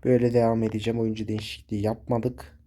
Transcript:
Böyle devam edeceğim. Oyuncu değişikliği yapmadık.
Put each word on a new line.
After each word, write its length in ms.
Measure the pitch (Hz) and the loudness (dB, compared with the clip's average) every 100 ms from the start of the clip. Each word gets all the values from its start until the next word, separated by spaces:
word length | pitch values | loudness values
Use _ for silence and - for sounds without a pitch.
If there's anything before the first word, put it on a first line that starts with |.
Böyle 300 | 127 123 120 | 4 4 4
devam 280 | 120 113 113 | 4 4 2
edeceğim. 380 | 113 110 107 117 | 0 -2 -4 -2
Oyuncu 280 | 113 110 107 | -2 -4 -4
değişikliği 540 | 107 104 - - 104 | -6 -6 -14 -8 -2
yapmadık. 760 | 107 113 - 117 123 123 - - | -2 -2 -2 -2 -2 -6 -18 -20